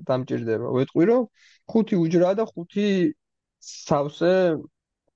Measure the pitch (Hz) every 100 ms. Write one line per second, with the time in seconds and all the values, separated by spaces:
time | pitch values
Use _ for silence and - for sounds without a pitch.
0 | - 131 127 123 113 110 123 127 135 -
1 | 180 247 226 _ _ _ - 226 214 190
2 | 165 175 180 202 220 - 170 202 208 190
3 | 170 - _ _ _ _ - - - 147
4 | 147 - 170 185 180 151 - _ _ _
5 | _